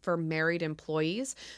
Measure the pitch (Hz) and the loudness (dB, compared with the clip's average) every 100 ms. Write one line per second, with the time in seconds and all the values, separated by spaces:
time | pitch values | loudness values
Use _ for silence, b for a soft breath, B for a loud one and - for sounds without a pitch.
0 | 190 170 160 160 160 170 160 151 - 156 | -2 0 2 2 2 2 -2 -4 -2 2
1 | 156 208 269 B B | 2 0 -4 B B